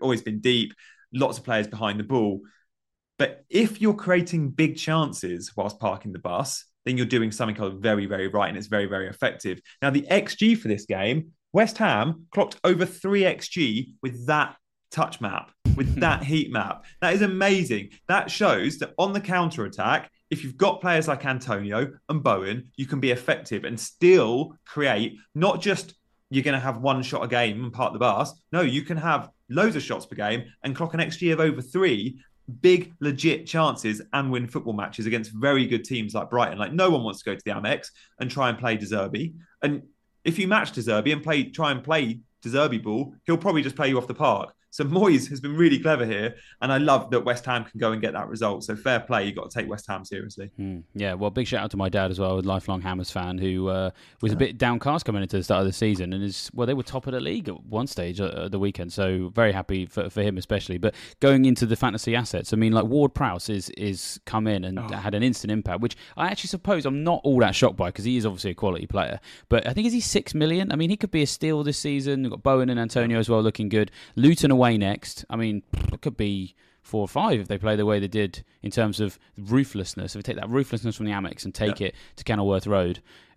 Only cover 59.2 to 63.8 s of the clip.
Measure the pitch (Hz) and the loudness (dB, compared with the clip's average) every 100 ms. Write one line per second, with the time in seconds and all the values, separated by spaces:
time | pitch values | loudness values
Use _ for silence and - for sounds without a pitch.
59.2 | 90 110 113 95 90 95 90 - 85 - | 0 2 2 2 -2 -4 -4 -4 -4 -2
60.2 | 104 92 - 101 - 90 107 - - - | -2 -2 -2 -2 -2 -2 -2 -2 -10 2
61.2 | 139 135 131 120 117 113 127 107 - 117 | 6 8 6 4 2 2 0 -2 0 0
62.2 | 113 90 - 107 113 110 107 143 143 - | 0 -4 -2 2 4 4 4 4 2 2
63.2 | 135 87 - 101 - - | -2 -2 -4 -4 -4 -6